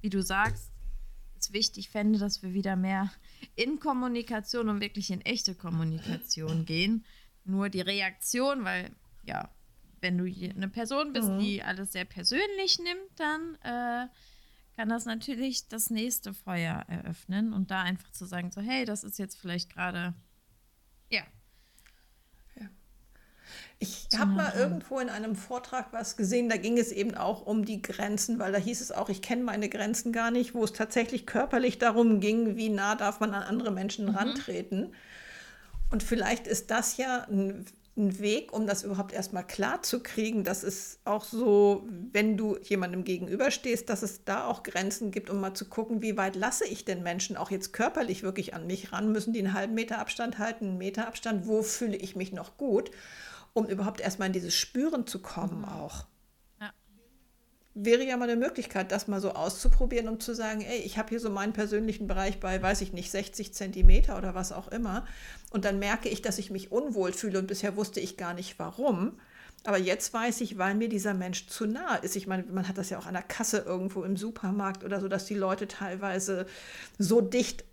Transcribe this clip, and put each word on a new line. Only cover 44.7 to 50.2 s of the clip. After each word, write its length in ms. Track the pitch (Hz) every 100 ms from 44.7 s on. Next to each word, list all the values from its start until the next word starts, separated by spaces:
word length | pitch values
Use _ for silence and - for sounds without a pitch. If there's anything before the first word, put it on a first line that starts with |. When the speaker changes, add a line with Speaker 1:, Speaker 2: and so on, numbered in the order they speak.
| - 190 196 214
Speaker 2:
gibt, 180 | 190 202
um 100 | 202
mal 140 | 190
zu 120 | 190 196
gucken, 360 | - 226 226
wie 140 | 220 196
weit 200 | 190 190
lasse 300 | 214 - -
ich 180 | -
denn 180 | - 180
Menschen 340 | 175 175 - 202
auch 140 | 170
jetzt 220 | 190 190
körperlich 500 | - 240 330 247 190
wirklich 300 | 196 190 -
an 120 | 170 165
mich 260 | 190 -
ran? 200 | 180 214
Müssen 200 | 214 214
die 60 | 226
einen 160 | 196
halben 200 | 196 202
Meter 240 | 226 226 233
Abstand 400 | 226 -